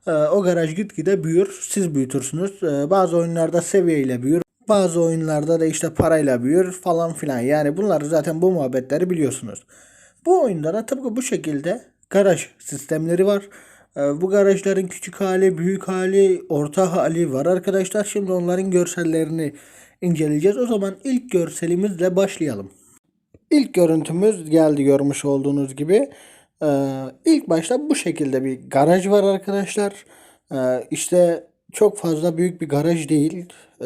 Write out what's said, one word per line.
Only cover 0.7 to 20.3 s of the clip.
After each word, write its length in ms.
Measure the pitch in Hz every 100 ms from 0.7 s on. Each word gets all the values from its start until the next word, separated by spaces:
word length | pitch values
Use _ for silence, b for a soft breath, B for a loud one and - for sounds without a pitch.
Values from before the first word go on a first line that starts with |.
| 165
gitgide 480 | 208 - 160 196
büyür, 360 | 160 165 196 - -
siz 260 | 208 180 147
büyütürsünüz. 680 | 127 139 131 151 196 196
E, 260 | 170 143 147
bazı 280 | 190 180 170
oyunlarda 440 | 170 165 160 170
seviyeyle 600 | - 202 175 156 131 123
büyür, 180 | 127 170 - _ -
bazı 320 | 202 185 170
oyunlarda 580 | 165 165 156 151 151 165
da 60 | 160
işte 280 | 151 165
parayla 500 | - 170 160 143 123
büyür 280 | 123 170 185
falan 420 | 180 180 165 170
filan. 260 | 165 151 127
Yani 380 | 123 151 147 160
bunları 280 | 208 160 147
zaten 360 | 160 156 160
bu 100 | 185
muhabbetleri 580 | 180 131 131 127 147 180
biliyorsunuz. 560 | 135 139 120 110 - - b b b b b -
Bu 180 | 370
oyunda 300 | 269 170 151
da 120 | 202 220
tıpkı 300 | 269 254 220
bu 60 |
şekilde 600 | 247 180 156 147 165 208 - _ _
garaj 400 | 190 196 160 - _
sistemleri 640 | - 139 - 156 160 175 190
var. 240 | 202 202 B B B B -
Ee, 240 | 143 147
bu 80 | 185
garajların 580 | 202 196 190 196 190 185
küçük 280 | - - -
hali, 360 | 196 185 190 165
büyük 300 | 175 190 190
hali, 540 | 185 185 196 196 180 -
orta 460 | 151 147 165 185 175
hali 380 | 147 165 165
var 120 | 131 156
arkadaşlar. 580 | 185 180 190 180 214
Şimdi 280 | 202 208 190
onların 400 | 185 175 180 190
görsellerini 840 | 180 175 - 170 160 156 160 147 B B B B _
inceleyeceğiz. 560 | 180 156 156